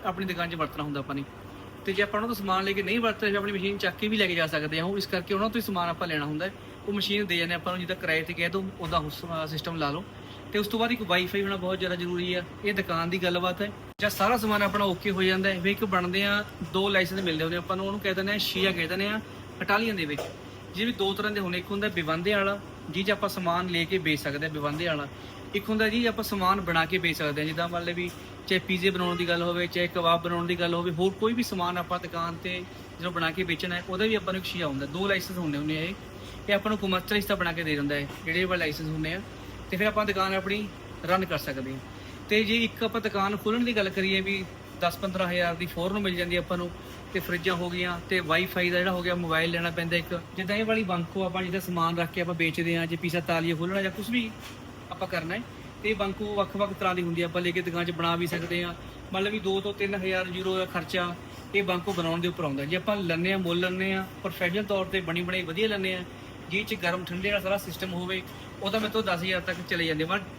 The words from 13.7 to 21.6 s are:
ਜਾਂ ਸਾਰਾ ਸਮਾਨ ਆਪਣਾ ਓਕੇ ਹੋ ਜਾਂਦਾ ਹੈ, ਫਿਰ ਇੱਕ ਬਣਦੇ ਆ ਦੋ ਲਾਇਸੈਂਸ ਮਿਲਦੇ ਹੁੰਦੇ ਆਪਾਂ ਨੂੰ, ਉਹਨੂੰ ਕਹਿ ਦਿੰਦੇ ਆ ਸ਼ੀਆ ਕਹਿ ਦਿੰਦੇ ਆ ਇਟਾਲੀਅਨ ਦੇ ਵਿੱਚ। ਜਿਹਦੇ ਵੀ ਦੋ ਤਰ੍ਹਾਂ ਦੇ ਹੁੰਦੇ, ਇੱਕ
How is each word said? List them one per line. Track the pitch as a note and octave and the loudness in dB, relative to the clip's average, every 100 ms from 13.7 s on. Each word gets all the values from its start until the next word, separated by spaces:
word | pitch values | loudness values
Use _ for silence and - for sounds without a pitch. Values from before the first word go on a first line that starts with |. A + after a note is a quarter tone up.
| - - - | -6 -12 0
ਜਾਂ | G3+ | 0
ਸਾਰਾ | G3+ G3 A#3+ | 4 4 4
ਸਮਾਨ | G#3+ G#3 | 4 4
ਆਪਣਾ | G3+ G3+ G3+ | 4 2 2
ਓਕੇ | F3 G3+ | 2 0
ਹੋ | F#3 | 2
ਜਾਂਦਾ | F#3 F#3+ G3 | 4 4 2
ਹੈ, | F#3 | 2
ਫਿਰ | F#3 | 2
ਇੱਕ | G3 G#3+ | 2 2
ਬਣਦੇ | F#3 F3+ G3 | 2 2 2
ਆ | G#3 G#3 - - E3 | 2 2 0 -6 -2
ਦੋ | F#3 G3+ | 2 4
ਲਾਇਸੈਂਸ | G3 F3 F#3+ | 4 4 2
ਮਿਲਦੇ | F3+ D#3 | 0 0
ਹੁੰਦੇ | D#3+ F3 | 0 0
ਆਪਾਂ | E3+ F#3 | -2 -2
ਨੂੰ, | G3 | -2
ਉਹਨੂੰ | G#3 | -2
ਕਹਿ | G3 | 0
ਦਿੰਦੇ | F#3 G3 | 0 0
ਆ | G#3 | 0
ਸ਼ੀਆ | - F#3 F#3+ | 0 2 2
ਕਹਿ | E3+ D#3+ | 4 0
ਦਿੰਦੇ | F#3 G3+ | 0 0
ਆ | G#3+ - - - - | -2 -4 -12 -10 -4
ਇਟਾਲੀਅਨ | F3+ G#3 A3+ G3 | 2 4 4 0
ਦੇ | D3+ | -2
ਵਿੱਚ। | D3 | -2
ਜਿਹਦੇ | - - - - - F3+ A3+ | -6 -10 -14 -14 -8 -2 0
ਵੀ | G#3+ | 2
ਦੋ | G3 | 2
ਤਰ੍ਹਾਂ | G3 G#3 | 2 0
ਦੇ | G#3 | 0
ਹੁੰਦੇ, | F#3 | 0
ਇੱਕ | F3+ | -2